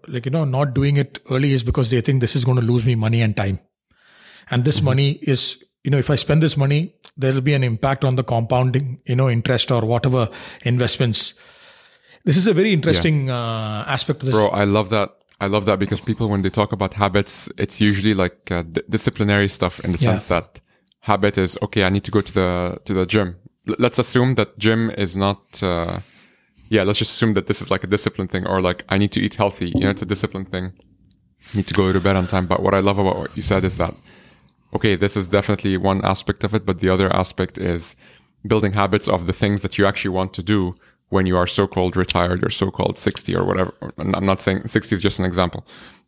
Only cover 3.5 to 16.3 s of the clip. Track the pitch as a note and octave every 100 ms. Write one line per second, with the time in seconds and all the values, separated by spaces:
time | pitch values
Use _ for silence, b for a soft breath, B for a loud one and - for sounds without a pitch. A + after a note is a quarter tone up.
3.5 | F#2 - _ _ B B B B B B
4.5 | B2 B2+ - C#3+ C3 C#3 D#3 - C3 -
5.5 | - _ _ - C#3 B2 D3 - D#3 D#3
6.5 | C#3+ C#3 D3 F3 - - - C3 C3+ C3
7.5 | C#3+ B2+ A2+ C3+ C3+ C#3 B2+ A#2+ A#2 A#2
8.5 | B2+ B2+ C3+ C3+ B2 - B2 C3 A#2 -
9.5 | A#2+ - B2 A2 A#2+ B2+ B2+ A2+ B B
10.5 | B A#2+ B2 A#2+ - B2 A2 - B B
11.5 | B B B B B B B - D#3 G3+
12.5 | F3 G#3+ F3 D#3+ C3+ E3 D3+ C3 B2 A#2
13.5 | A2+ G#2+ G#2+ B2 C3+ - B2 C3 G#2+ G2+
14.5 | F#2+ G2+ G#2 F#2+ G#2+ G2 - _ - G2+
15.5 | G#2+ G2 F#2+ G2 G2+ - G#2+ A2